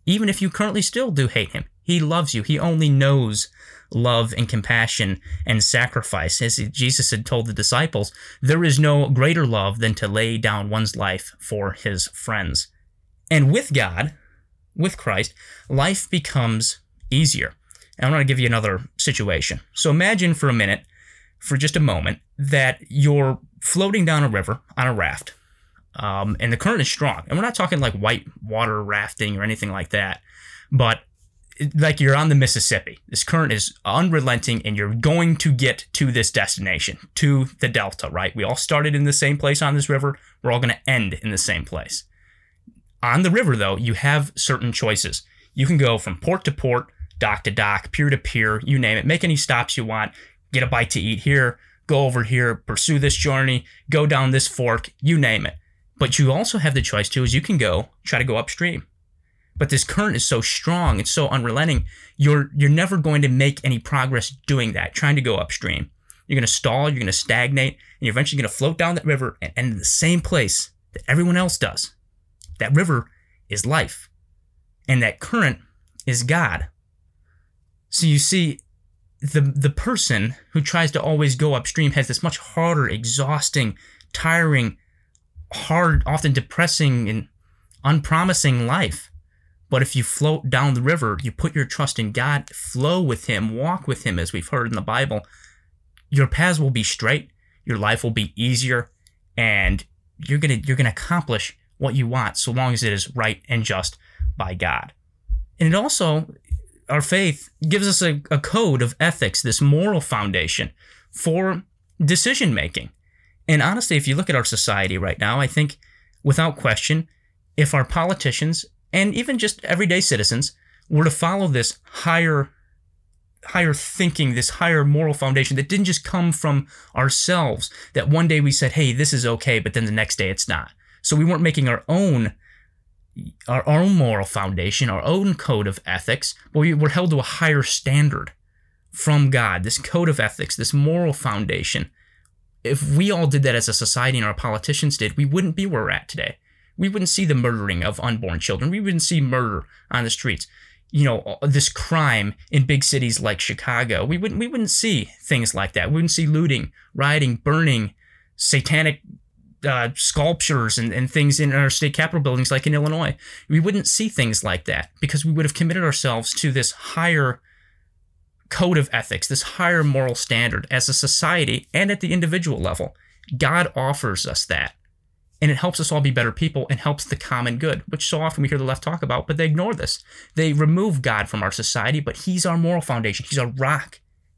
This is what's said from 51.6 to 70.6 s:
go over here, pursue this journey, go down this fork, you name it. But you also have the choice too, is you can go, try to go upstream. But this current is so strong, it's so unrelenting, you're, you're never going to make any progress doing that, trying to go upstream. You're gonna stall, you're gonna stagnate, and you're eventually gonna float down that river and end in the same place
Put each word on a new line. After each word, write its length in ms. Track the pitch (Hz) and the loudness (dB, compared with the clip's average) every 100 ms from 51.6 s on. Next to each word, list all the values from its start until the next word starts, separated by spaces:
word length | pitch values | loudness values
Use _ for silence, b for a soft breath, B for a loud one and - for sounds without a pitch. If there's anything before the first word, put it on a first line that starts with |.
| b b - | b b -2
go 200 | 143 135 | 2 2
over 180 | 123 | 0
here, 300 | 110 127 120 | 0 0 0
pursue 440 | 110 - 101 - 147 | -2 -6 -4 0 2
this 180 | 139 - | 2 2
journey, 480 | 147 131 135 123 B B - | 0 2 0 0 B B -2
go 160 | 151 151 | 2 2
down 240 | 139 131 | 2 4
this 180 | 135 - | 2 0
fork, 440 | - 123 113 - - | -2 0 0 -4 -4
you 180 | 143 165 | 2 4
name 280 | 123 107 - | 4 2 -2
it. 80 | - - _ _ - | -8 -18 _ _ -4
But 200 | 131 147 | -2 2
you 140 | 135 | 4
also 260 | 147 226 208 | 2 0 0
have 160 | 151 | 0
the 80 | 131 | 0
choice 260 | 123 104 101 | 0 -2 -2
too, 140 | 135 | 0
is 120 | 123 | 2
you 60 | 131 | 2
can 180 | - 170 | 2 2
go, 300 | 107 85 - _ | 2 0 -2 _
try 140 | - 120 | -4 -2
to 60 | |
go 120 | 131 113 | 0 -2
upstream. 500 | 117 - 170 156 - _ _ _ _ _ _ - | -4 -4 -4 -6 -12 _ _ _ _ _ _ -4
But 140 | 143 | 0
this 140 | 135 | 0
current 320 | - - 208 120 | 0 0 0 0
is 80 | |
so 180 | - 117 | 0 0
strong, 580 | - - - 175 160 104 | -2 -4 -2 0 0 0
it's 100 | - | 0
so 180 | - 143 | 0 0
unrelenting, 580 | 131 117 120 160 131 B B B - | 0 -2 0 0 0 B B B 2
you're, 340 | 143 147 139 | 4 4 2
you're 140 | 143 143 | 2 4
never 300 | 156 180 190 | 4 2 0
going 240 | 151 147 | 2 2
to 60 | 139 | 4
make 320 | 127 139 143 | 4 2 2
any 140 | 135 117 | -2 -2
progress 500 | - 139 131 123 - | -2 -2 0 -2 -4
doing 440 | 135 - 135 113 | -6 -2 0 0
that, 200 | 98 127 | -2 -6
trying 220 | - 147 143 | -2 2 2
to 60 | |
go 140 | 120 98 | 2 -2
upstream. 540 | - - 87 73 71 _ B B - | -2 -6 -4 -4 -6 _ B B -4
You're 100 | 135 | 0
gonna 100 | 117 | 0
stall, 440 | - 127 123 147 | 0 0 0 0
you're 80 | 135 | -2
gonna 140 | 104 | -2
stagnate, 640 | - - 113 123 139 131 | -2 0 0 2 0 0
and 60 | - B B | -4 B B
you're 120 | 117 | -2
eventually 300 | 117 147 139 | 0 0 0
gonna 80 | 113 | -2
float 260 | - 143 165 | -2 -2 0
down 200 | 170 175 | 0 0
that 100 | 151 | 0
river 320 | 139 127 - | 0 -2 -8
and 120 | 78 117 | -8 -4
end 160 | 123 | -2
in 60 | 101 | -2
the 60 | |
same 360 | 85 - 160 175 | -2 2 2 2
place 500 | - 175 101 - | 2 0 2 -2